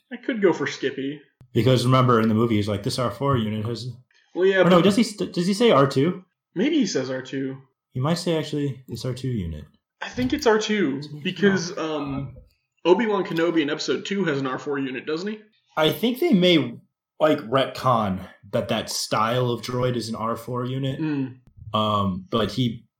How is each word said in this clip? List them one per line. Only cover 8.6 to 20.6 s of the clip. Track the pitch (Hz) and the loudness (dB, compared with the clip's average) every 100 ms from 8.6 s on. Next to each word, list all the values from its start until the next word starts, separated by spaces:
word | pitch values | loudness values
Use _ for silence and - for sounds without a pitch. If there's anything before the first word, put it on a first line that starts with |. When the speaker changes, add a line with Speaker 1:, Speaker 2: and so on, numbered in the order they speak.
| 143 - - | -4 -6 -12
Speaker 2:
"This | 113 131 | -8 -8
R | |
two | 123 131 | -6 -4
unit." | 117 85 76 - _ _ _ | -4 -4 -8 -14 _ _ _
Speaker 1:
I | - | -10
think | 247 254 | -4 -2
it's | 302 233 | 0 2
R | 214 | 2
two | 214 214 147 139 - 147 | 2 0 0 -2 -8 -8
because, | 185 185 196 185 165 - | -8 2 2 2 -2 -6
um, | 160 151 143 135 139 - - _ _ _ 165 | -4 -4 -4 -6 -8 -14 -20 _ _ _ 4
Obi-Wan | 190 220 196 | 4 4 0
Kenobi | - 165 170 165 | -2 0 2 2
in | 143 | 0
Episode | - - 127 - | -2 -2 -4 -2
Two | 196 165 | -2 0
has | 139 | 0
an | 135 | -2
R | 127 | -4
four | 147 139 | -4 -4
unit, | 135 127 147 | -4 -6 -6
doesn't | 165 202 | -6 -6
he? | 214 - _ _ 156 | -10 -14 _ _ 0
Speaker 2:
I | 156 | 0
think | 139 233 247 | 2 -2 0
they | 349 | 2
may, | 190 180 160 120 117 _ _ _ - | 4 6 4 2 -8 _ _ _ 0
like, | 156 147 | 2 2
retcon | 113 135 131 - 131 113 101 92 92 - 101 | 0 0 0 -2 0 2 0 -4 -8 -18 -6
that | 117 104 | -4 -2
that | 110 - | -4 -4
style | - - 117 110 127 123 | -8 -4 0 0 0 0
of | 113 | -2
droid | - 123 127 120 | -4 -2 -2 -2
is | 110 | -6
an | 104 | -6
R | 110 113 | -6 -6
four | - 123 | -6 -6